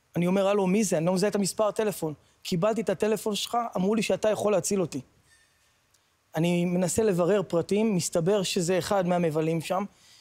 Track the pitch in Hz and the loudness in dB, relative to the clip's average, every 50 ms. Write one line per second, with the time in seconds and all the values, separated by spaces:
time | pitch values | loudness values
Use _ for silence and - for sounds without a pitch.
0 | _ _ - 170 175 180 190 202 190 196 208 208 190 180 180 220 220 175 180 156 | _ _ -2 -2 0 2 2 2 2 2 2 2 2 2 2 2 2 2 0 0
1 | 160 175 190 180 190 208 202 202 196 170 - - 214 208 185 - 220 208 180 - | 0 0 2 2 0 0 0 0 -2 -2 -2 0 -2 0 0 0 -2 -2 -2 -4
2 | 165 156 147 - _ _ _ _ - - 185 170 180 214 226 226 202 - 190 - | -6 -6 -6 -8 _ _ _ _ -6 -4 -2 0 2 2 0 0 0 -2 0 0
3 | 214 214 220 196 - 220 202 190 - - - 240 233 233 - 196 180 196 226 233 | 0 0 0 0 -2 -4 -4 -4 -4 -4 -4 -4 -4 -4 -2 -2 0 2 2 0
4 | 202 - 190 180 - 214 202 175 185 208 208 180 - - 202 190 175 143 - 135 | 0 0 0 2 2 0 0 2 0 2 2 0 0 0 0 0 0 -2 -4 -8
5 | - - _ _ _ _ - _ _ _ _ _ _ _ _ _ _ _ _ _ | -10 -12 _ _ _ _ -20 _ _ _ _ _ _ _ _ _ _ _ _ _
6 | _ _ _ _ _ _ - 160 165 175 175 175 175 180 175 180 185 170 - 226 | _ _ _ _ _ _ -4 -2 0 0 2 0 0 0 0 0 -2 0 0 0
7 | 226 214 185 170 175 165 202 208 180 - - 170 156 - 196 202 220 226 202 175 | 2 2 2 2 2 2 2 2 0 0 -2 -2 0 0 0 0 2 2 0 0
8 | - - - 180 160 180 208 208 185 - - 202 170 160 190 180 170 - 208 196 | -2 -2 -2 0 2 2 2 2 0 -2 -2 -2 0 0 0 0 0 0 0 0
9 | 180 175 180 175 175 160 147 160 160 160 165 165 147 - 185 185 208 - - _ | 2 2 0 0 0 0 0 0 0 0 -2 -2 -2 -2 -4 -4 -4 -6 -10 _
10 | _ - - - | _ -20 -20 -20